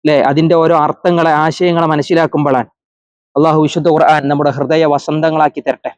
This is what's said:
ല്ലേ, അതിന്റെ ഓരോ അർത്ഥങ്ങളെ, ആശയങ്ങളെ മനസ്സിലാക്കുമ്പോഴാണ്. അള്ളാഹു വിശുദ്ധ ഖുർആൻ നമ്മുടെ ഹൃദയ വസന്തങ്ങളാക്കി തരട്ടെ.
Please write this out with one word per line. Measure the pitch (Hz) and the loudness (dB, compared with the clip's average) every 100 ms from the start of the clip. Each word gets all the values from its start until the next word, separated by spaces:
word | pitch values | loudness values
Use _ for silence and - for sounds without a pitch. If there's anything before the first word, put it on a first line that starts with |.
| 151 | 0
ല്ലേ, | 147 | 0
അതിന്റെ | 131 143 160 | 0 0 2
ഓരോ | 165 160 165 | 2 2 2
അർത്ഥങ്ങളെ, | 151 - 180 170 165 | 0 -2 -2 0 0
ആശയങ്ങളെ | 151 156 - 180 170 165 | 0 0 0 -2 0 0
മനസ്സിലാക്കുമ്പോഴാണ്. | 151 - 165 160 151 147 131 - _ _ _ _ _ _ 143 | -2 0 0 0 0 0 -2 -4 _ _ _ _ _ _ 0
അള്ളാഹു | 160 156 | 2 2
വിശുദ്ധ | 151 170 156 | 0 0 0
ഖുർആൻ | 156 156 156 139 | 2 2 2 0
നമ്മുടെ | 143 147 | -2 -2
ഹൃദയ | 135 135 160 160 | -2 -2 0 0
വസന്തങ്ങളാക്കി | 143 - 156 160 156 151 143 | -2 -4 -2 -2 0 -2 -2
തരട്ടെ. | 135 127 131 | -6 -6 -10